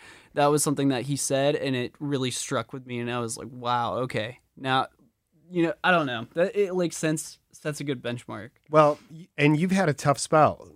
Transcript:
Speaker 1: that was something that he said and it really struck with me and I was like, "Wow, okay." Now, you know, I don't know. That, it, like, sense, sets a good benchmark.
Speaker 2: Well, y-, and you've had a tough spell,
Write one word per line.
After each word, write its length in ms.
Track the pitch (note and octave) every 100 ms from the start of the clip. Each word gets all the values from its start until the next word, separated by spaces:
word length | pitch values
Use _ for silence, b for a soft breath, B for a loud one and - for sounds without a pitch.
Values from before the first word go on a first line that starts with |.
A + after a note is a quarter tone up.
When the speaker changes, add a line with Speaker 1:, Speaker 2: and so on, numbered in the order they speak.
| B B B
Speaker 1:
that 140 | D3 C#3+
was 160 | D3
something 260 | D#3 C#3 C#3
that 140 | B2+
he 120 | C3 C#3
said 400 | - C3+ C#3 D3+
and 200 | C#3 B2+
it 180 | B2 -
really 320 | C#3+ C#3+ B2+
struck 420 | - - C3 A2+
with 120 | C#3 B2+
me 140 | A#2+
and 100 | A#2+
I 100 | B2
was 180 | A#2 A2+
like, 100 | A2+
"Wow, 500 | B2 A#2+ A#2+ A2+ F#2+
okay." 400 | B2+ A2+ G#2+ - _ -
Now, 300 | C3 C3 - _ _ _ _ _ E3+
you 140 | F3+
know, 100 | E3 - F3
I 60 |
don't 140 | F3 C#3+
know. 220 | A#2 A#2
That, 200 | E3 F#3+
it, 200 | G3+ G3
like, 180 | F#3 E3+
sense, 480 | - D#3+ D#3 - - _
sets 260 | - D#3 D3
a 60 | C#3+
good 180 | B2+
benchmark. 460 | A#2+ A#2+ - A2+ G#2 _ -
Speaker 2:
Well, 300 | D#3 D3+ D3 -
y-, 200 | D#3+ F3+ -
and 200 | D3 D3+
you've 140 | F#3
had 160 | F#3+ F3
a 60 |
tough 260 | C3 D3 C#3
spell, 500 | - D#3 C3 F2 F2+